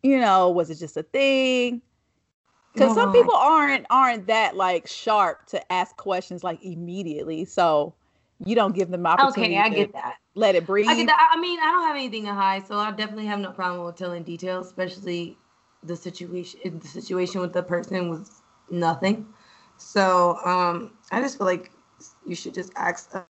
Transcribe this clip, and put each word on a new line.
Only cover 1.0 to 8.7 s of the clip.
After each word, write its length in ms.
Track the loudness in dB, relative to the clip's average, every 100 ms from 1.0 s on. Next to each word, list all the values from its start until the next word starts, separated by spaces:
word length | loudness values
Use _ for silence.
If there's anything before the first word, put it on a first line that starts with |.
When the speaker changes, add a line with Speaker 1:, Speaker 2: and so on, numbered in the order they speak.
Speaker 1:
thing?" 800 | -4 2 2 4 2 2 0 -4 _ _ _ _ _ _ _ _ _ 2
'Cause 160 | 4
Speaker 2:
Oh, 20 |
Speaker 1:
some 160 | 6 6
Speaker 2:
why? 0 |
Speaker 1:
people 220 | 6 6 6
aren't, 500 | 6 4 4 0 2
aren't 360 | 2 4 0 0
that, 280 | 2 2 0
like, 300 | 0 0 -4
sharp 580 | -8 0 2 2 -2 _
to 240 | -10 -4
ask 240 | -4 -4 -8
questions, 480 | -4 -4 -6 -10
like, 180 | -8 -8
immediately. 800 | -12 -12 -10 -8 -8 -8 -8 -8 -6
So 480 | 0 2 2 0 _ _ _ _ _
you 140 | -2 0
don't 180 | 2